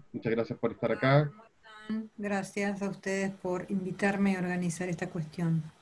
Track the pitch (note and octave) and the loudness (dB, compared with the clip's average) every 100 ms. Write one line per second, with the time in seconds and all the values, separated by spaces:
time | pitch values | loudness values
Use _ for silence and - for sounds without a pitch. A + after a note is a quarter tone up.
0 | - A#2+ A#2 A2+ A2+ A#2+ A#2 G#2 A#2 A2+ | -10 -4 0 0 0 0 -2 0 0 2
1 | C3+ C#3+ D3 - - _ - G#3+ G#3+ A3 | 6 6 6 -2 -20 _ -20 -14 -6 -4
2 | A3 - G#3 G3 F#3+ - G3+ F#3+ G3 F3 | -6 -6 -2 -2 -2 -2 -2 0 -4 -4
3 | - F#3+ F#3+ G3 F#3 F3+ F3+ G3 F3+ F3+ | -2 0 -2 -4 -4 -4 -2 -2 -2 0
4 | G3+ G3 G3+ F#3+ F3+ F3+ F3+ E3 F#3 E3+ | 2 4 2 2 0 0 0 -2 -2 -2
5 | F3+ F3 D#3 - E3+ E3 D#3+ - | -4 -4 -6 -2 2 2 0 -12